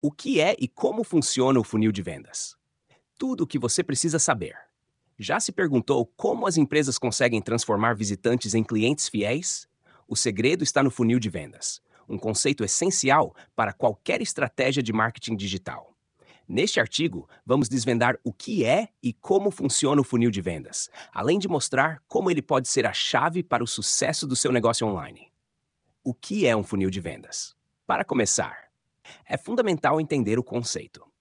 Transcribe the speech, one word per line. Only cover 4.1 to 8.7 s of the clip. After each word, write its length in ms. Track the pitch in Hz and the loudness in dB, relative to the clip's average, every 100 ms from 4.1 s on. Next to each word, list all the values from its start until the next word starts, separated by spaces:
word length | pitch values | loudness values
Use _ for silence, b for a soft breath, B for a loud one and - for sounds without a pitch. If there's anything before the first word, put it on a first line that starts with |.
| 156 | 0
saber. 380 | - 120 82 - - _ _ _ _ _ | 0 -2 -4 -12 -20 _ _ _ _ _
Já 220 | 107 214 | -4 -2
se 140 | - | -2
perguntou 520 | 190 180 135 - 135 117 _ | -2 2 2 2 0 0 _
como 280 | - 226 | -2 0
as 120 | 214 165 | 0 2
empresas 420 | 143 151 139 123 | 2 2 0 0
conseguem 420 | 120 - 123 113 | -2 0 0 0
transformar 540 | 98 117 - 104 110 | 0 -2 0 2 2
visitantes 580 | 107 104 101 - 123 107 | 0 -2 0 0 0 0
em 120 | 113 | 0
clientes 440 | 110 | 0